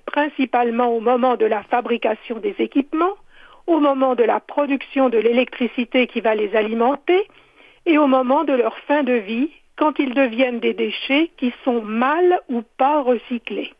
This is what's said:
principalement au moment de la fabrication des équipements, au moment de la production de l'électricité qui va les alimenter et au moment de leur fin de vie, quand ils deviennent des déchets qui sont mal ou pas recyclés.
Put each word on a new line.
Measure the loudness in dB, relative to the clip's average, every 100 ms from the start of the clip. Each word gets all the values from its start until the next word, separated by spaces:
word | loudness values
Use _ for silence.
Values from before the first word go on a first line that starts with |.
principalement | -4 -2 -2 -2 -2 0 0 0 0
au | 0
moment | 0 2 2 2
de | 0
la | -2
fabrication | -2 -4 -2 -2 -2 -4 -8 -8
des | -6 -4
équipements, | -2 -2 -2 0 -2 -4 -12 -20 -20 -10 0
au | 2
moment | 2 2 2 2
de |
la | 2 0
production | -4 -4 -2 -2 -4 0 0
de | 2
l'électricité | 2 2 0 -2 -4 -4 -2 0 0
qui | -2
va | -2
les | 0 0 0
alimenter | 0 0 0 0 0 0 0 _ _ _ -20 _ 0
et | 2
au | 4
moment | 2 2 0
de | 2
leur | 0 0 -4
fin | -2 0
de | 2
vie, | 0 -2 -4 -4 -6 _ -2
quand | 0 0
ils | 0
deviennent | 0 0 0 -2 0
des | -4
déchets | -2 -4 -4 -2 0 0 -2
qui | -6 -4
sont | -2 -2
mal | -2 -2 0 2 2 2 0
ou | -6 -6 -2
pas | 0 2
recyclés. | 2 0 -2 -8 -6 -8 -10 -14